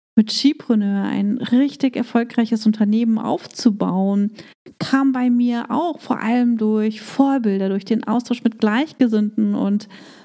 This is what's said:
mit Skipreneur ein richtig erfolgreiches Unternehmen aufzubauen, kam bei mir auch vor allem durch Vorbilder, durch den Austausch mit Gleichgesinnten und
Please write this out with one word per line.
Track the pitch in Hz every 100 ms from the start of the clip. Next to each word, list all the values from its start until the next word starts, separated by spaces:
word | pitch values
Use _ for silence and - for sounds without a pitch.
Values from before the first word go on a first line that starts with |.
| _ -
mit | 214
Skipreneur | - 277 302 - 220 202 196
ein | 196 202 202 208
richtig | 214 247 277 - 262 247
erfolgreiches | 240 233 240 - 220 220 220
Unternehmen | 214 208 220 233 220
aufzubauen, | - 320 - - 233 202 185 180 190 202 202 - - - - -
kam | - 269 277
bei | 254 247
mir | 240 240 233 -
auch | 285 339 -
vor | - -
allem | 220 247 240 226
durch | 214 214 220 214
Vorbilder, | - - 277 277 220 196 190
durch | 196
den | 196 226 -
Austausch | 226 240 240
mit | 226 220
Gleichgesinnten | 214 226 311 - 247 214 208 214 208 202
und | 196 208 - - - -